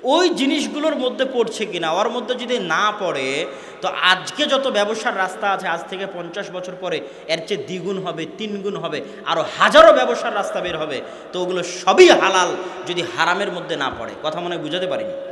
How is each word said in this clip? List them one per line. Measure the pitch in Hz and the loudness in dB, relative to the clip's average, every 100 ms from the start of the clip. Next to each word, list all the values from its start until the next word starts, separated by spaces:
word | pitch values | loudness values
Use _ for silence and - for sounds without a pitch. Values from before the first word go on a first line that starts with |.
ওই | 254 311 349 | 2 4 4
জিনিসগুলোর | 262 269 311 233 302 311 285 | 2 0 0 -2 -2 -2 0
মধ্যে | 254 - 262 | -2 -2 -2
পড়ছে | 247 226 - 208 | 0 0 -2 -6
কিনা। | 170 165 | -4 -2
ওর | 165 226 | 0 0
মধ্যে | 240 226 247 | -2 -4 -6
যদি | 240 247 | -2 -4
না | 175 160 208 208 | 0 2 0 0
পড়ে, | 185 143 135 139 180 - - - | -4 -2 -2 -2 -4 -8 -16 -8
তো | 180 - | -6 0
আজকে | 170 185 - - 285 | 2 2 0 -4 0
যত | 269 269 | 2 2
ব্যবসার | 208 202 226 240 202 | 0 0 0 -2 -2
রাস্তা | 185 - 202 | -2 -2 -2
আছে, | 190 190 | 0 -2
আজ | 170 - | -4 -6
থেকে | 185 190 | -8 -8
পঞ্চাশ | 175 170 202 175 | -8 -10 -8 -8
বছর | 180 180 - | -8 -10 -8
পরে | 185 156 - - - | -6 -6 -6 -14 -4
এর | 165 - | -4 -2
চেয়ে | 202 | -6
দ্বিগুণ | 135 180 170 190 | -6 -6 -6 -4
হবে, | 180 165 156 - | -6 -6 -8 -8
তিনগুণ | 214 202 196 190 | -8 -6 -6 -6
হবে, | 165 151 - - - | -6 -6 -8 -10 -4
আরও | 165 151 - | -2 -2 2
হাজারো | 202 285 330 | 6 10 10
ব্যবসার | 285 247 240 240 208 | 10 4 0 -2 -4
রাস্তা | 190 190 | -4 -4
বের | 175 160 | -4 -4
হবে। | 156 131 - - - | -4 -6 -8 -14 -10
তো | 180 | -4
ওগুলো | 180 180 | -2 -2
সবই | 175 - - 262 359 | -4 -2 2 10 10
হালাল | 226 170 190 175 139 - - - | 10 6 4 2 0 -6 -8 -6
যদি | 175 151 143 | -4 -4 0
হারামের | 165 180 202 | 0 2 -2
মধ্যে | 175 156 151 | -6 -6 -4
না | 135 - | -4 -4
পড়ে। | 110 98 | -10 -6
কথা | 151 156 | -6 -4
মনে | 175 175 | -6 -6
হয় | |
বুঝাতে | 151 175 180 | -6 -4 -2
পারিনি। | - - - - | -4 -6 -8 -10